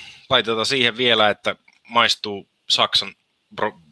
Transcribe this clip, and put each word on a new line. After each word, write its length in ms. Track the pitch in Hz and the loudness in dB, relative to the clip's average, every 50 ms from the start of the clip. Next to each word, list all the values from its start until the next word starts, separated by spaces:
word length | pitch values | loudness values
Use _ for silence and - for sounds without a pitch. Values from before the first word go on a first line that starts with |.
| - - - - - - | -20 -20 -20 -16 -4 0
Laitetaan 360 | 131 123 107 113 113 113 110 | 0 0 2 0 -2 -2 -2
siihen 320 | - 139 131 120 120 107 | -2 0 0 0 0 0
vielä, 320 | 117 127 120 113 110 107 104 | 0 0 2 4 4 4 2
että 260 | 98 _ - 107 90 _ _ _ _ _ _ | 2 _ -4 -6 -6 _ _ _ _ _ _
maistuu 640 | - 117 117 117 104 - - - 107 101 98 90 _ _ _ _ | -4 0 2 2 2 0 -2 -6 -10 -10 -10 -12 _ _ _ _
Saksan 480 | - - - 113 - - - 101 98 - _ _ _ _ _ _ _ 107 | -4 -2 0 0 0 -2 -4 -4 -4 -12 _ _ _ _ _ _ _ -8
bro-, 240 | 107 104 107 - _ _ 76 | -6 -6 -6 -6 _ _ _